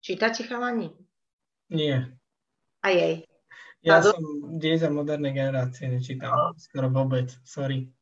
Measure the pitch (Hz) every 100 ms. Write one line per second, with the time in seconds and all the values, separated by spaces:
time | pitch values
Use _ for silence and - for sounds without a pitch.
0 | - 180 226 226 240 240 247 233 170 -
1 | - _ _ _ _ _ _ 160 151 131
2 | 127 - _ _ _ _ _ _ 196 180
3 | 165 165 - _ _ - - - 160 165
4 | 196 185 156 147 143 160 156 160 160 147
5 | 147 147 143 135 135 131 127 - 131 127
6 | 127 131 127 - 196 - - 143 131 131
7 | 135 127 123 - - - 139 135 131 _